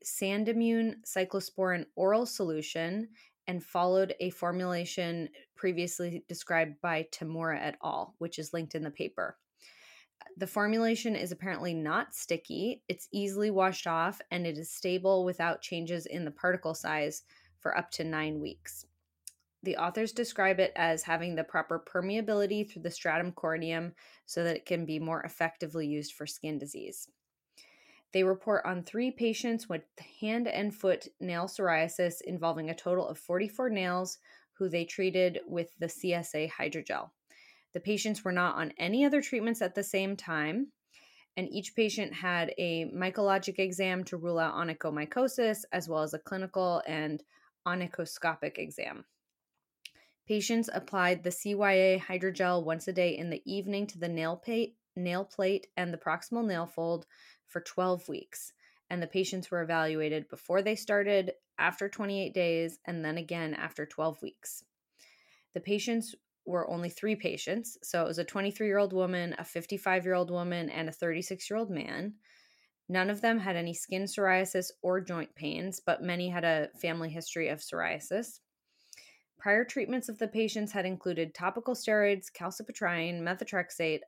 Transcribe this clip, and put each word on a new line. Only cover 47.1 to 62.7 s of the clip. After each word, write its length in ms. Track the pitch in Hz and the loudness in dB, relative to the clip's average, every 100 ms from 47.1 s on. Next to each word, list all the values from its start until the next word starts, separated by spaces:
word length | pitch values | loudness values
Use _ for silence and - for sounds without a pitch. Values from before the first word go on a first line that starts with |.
| 151 - _ _ _ 175 | -4 -8 _ _ _ -2
onychoscopic 880 | 180 175 - 160 - 165 156 151 - | -2 -2 -4 -6 -2 -2 0 -2 -4
exam. 460 | 160 - - - - _ _ _ _ _ _ _ - _ _ _ - | -8 -6 -8 -8 -14 _ _ _ _ _ _ _ -20 _ _ _ -2
Patients 420 | 214 202 233 226 | 0 2 2 2
applied 500 | - - 196 180 180 | -2 -2 2 4 4
the 60 | 175 | 0
C 240 | 175 208 | -4 -2
Y 200 | 202 202 | 2 6
A 260 | 190 190 185 | 8 8 6
hydrogel 640 | - 185 185 180 180 180 | 2 -2 0 2 2 2
once 240 | 160 165 - | 2 -2 -2
a 60 | |
day 240 | 185 175 - | 2 2 2
in 120 | 170 | -4
the 140 | 156 180 | -6 -4
evening 400 | 196 196 202 202 | -4 -2 -2 -2
to 120 | 170 | -4
the 100 | 170 | -4
nail 320 | 165 160 175 | 0 -2 -2
pa-, 300 | - 233 226 - _ - | -2 0 0 -4 _ -4
nail 300 | 180 180 196 | -2 -2 -2
plate 420 | - 190 196 - - | 0 2 0 -2 -4
and 180 | 175 | -4
the 60 | 165 | -2
proximal 480 | - 165 - 233 220 | -2 -2 -2 -2 0
nail 180 | 175 170 | 0 -2
fold 400 | - 165 170 - - - - _ | -2 0 -2 -4 -20 -20 -20 _
for 160 | 175 | -8
twelve 480 | 175 - 185 180 - | -6 0 2 2 -2
weeks, 440 | 147 - - - - _ _ - | -8 -8 -14 -14 -18 _ _ -6
and 120 | 175 | -4
the 60 | 165 | 0
patients 440 | 190 185 185 180 | 0 0 -2 -2
were 100 | 175 | -2
evaluated 640 | 165 165 160 156 156 156 147 | 2 2 2 2 0 0 -4
before 320 | - - 185 | -10 0 2
they 140 | 196 214 | 4 2
started, 560 | - 202 202 202 185 - _ - | 2 4 6 4 4 -2 _ 0
after 280 | 170 - 202 | 0 2 -2
twenty-eight 460 | - 202 196 190 | -2 -2 -2 0
days, 460 | 190 170 165 165 | 2 2 2 0